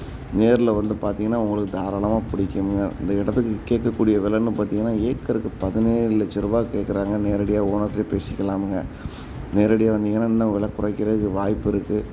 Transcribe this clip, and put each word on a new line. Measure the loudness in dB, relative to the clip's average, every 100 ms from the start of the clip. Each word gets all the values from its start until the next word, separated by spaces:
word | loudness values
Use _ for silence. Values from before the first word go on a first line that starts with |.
| -12 -12 -4 2
நேர்ல | 4 6 4 2
வந்து | 0
பார்த்தீங்கன்னா, | -2 -2 -2 0 0
உங்களுக்கு | 0 0 -2 -2
தாராளமா | -2 -2 0 0
பிடிக்குங்க. | 0 -2 -2 0 0 0 -2 -2
இந்த | -2
இடத்துக்கு | 0 2 0 0 -2 0 0
கேட்கக்கூடிய | 0 2 2
விலைன்னு | 4 2 2 0 0
பார்த்தீங்கன்னா, | -2 0 0 0
ஏக்கருக்கு | 0 -2 -2 -2 -2 -4
பதினேழு | -2 0 2 2 2 2
லட்ச | 0 -2
ரூபா | 0 0
கேட்குறாங்க. | 0 -2 -2 -2 0 0
நேரடியா | 0 0 2 2
ஓனர்கிட்டயே | 2 0 0 -2 -2
பேசிக்கலாமுங்க. | -2 -4 -4 -2 -2 -2 -4 -6 -10 -12 -12 -12 -12 -2 4
நேரடியா | 4 6 4
வந்தீங்கன்னா, | 2 0 0 2
இன்னும் | 2 2
விலை | 0 -2 -2
குறைக்கிறதுக்கு | -4 -2 0 0 0
வாய்ப்பு | 0 0 0 0
இருக்கு. | 0 0 -2 -4